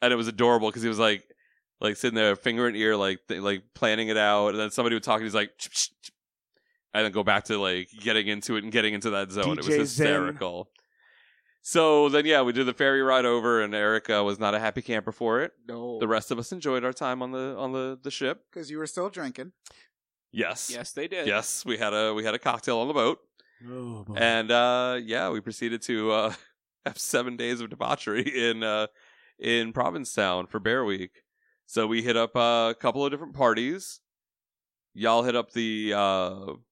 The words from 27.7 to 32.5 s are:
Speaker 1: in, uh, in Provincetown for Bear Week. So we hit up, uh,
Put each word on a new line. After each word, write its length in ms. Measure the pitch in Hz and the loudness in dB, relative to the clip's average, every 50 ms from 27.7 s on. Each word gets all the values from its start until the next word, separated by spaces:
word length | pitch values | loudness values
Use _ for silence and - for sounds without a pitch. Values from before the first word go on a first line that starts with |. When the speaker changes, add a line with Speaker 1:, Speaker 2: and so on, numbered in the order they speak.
| - - 113 120 143 - - 110 104 120 123 147 135 123 117 117 | -8 -4 -2 -2 -2 -2 -2 -4 -2 -2 -2 -2 -2 0 0 0
Speaker 1:
in, 140 | 110 113 113 | 0 0 -2
uh, 240 | 110 107 107 107 - _ _ _ _ _ _ _ _ _ - | -2 -2 -2 -2 -4 _ _ _ _ _ _ _ _ _ -6
in 320 | - 117 117 117 113 113 113 | -2 0 0 0 0 -2 -2
Provincetown 720 | 131 123 165 175 - 120 - - 113 101 92 90 90 90 | -2 -2 -2 -2 -6 -8 -6 -2 0 0 2 0 0 -2
for 120 | - - 107 | -4 -6 -4
Bear 240 | 92 110 120 131 123 | 0 0 0 0 0
Week. 400 | 104 98 95 92 90 _ _ _ _ _ _ _ _ _ _ _ | -2 -2 -4 -6 -10 _ _ _ _ _ _ _ _ _ _ _
So 200 | - - 123 110 | -6 -2 0 0
we 140 | 110 117 113 | 2 0 0
hit 140 | 113 123 113 | 0 0 2
up, 200 | 117 113 117 - | 2 0 0 2
uh, 340 | 123 117 117 | 2 2 4